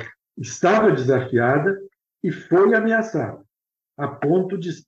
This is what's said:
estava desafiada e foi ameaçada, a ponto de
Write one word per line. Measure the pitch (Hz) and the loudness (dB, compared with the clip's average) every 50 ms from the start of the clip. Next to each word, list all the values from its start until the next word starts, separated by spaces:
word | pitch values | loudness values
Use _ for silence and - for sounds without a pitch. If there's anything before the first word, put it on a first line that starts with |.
| - - - _ _ _ _ | -6 -12 -16 _ _ _ _
estava | - 120 - - - - 175 208 220 - 208 | -16 -14 -14 -6 0 2 2 4 4 4 4
desafiada | 156 127 123 127 135 127 123 - 127 117 120 123 135 151 151 196 196 - - - _ _ _ _ _ _ - | 2 2 2 0 0 0 0 0 0 0 2 2 2 2 0 -2 -2 -4 -6 -16 _ _ _ _ _ _ -6
e | 180 | -6
foi | - - - - 165 180 202 202 226 | -6 -6 -4 0 2 4 4 4 4
ameaçada, | 220 214 226 226 226 214 - - 156 120 107 - - - _ _ _ _ _ _ _ _ _ _ - | 2 2 0 0 0 -2 -2 -4 -6 -6 -6 -8 -12 -18 _ _ _ _ _ _ _ _ _ _ -10
a | 143 131 | -8 -8
ponto | - - 143 143 170 185 185 185 196 180 | -6 -4 -2 0 0 0 0 -2 -6 -8
de | 170 175 156 - - | -8 -8 -10 -12 -14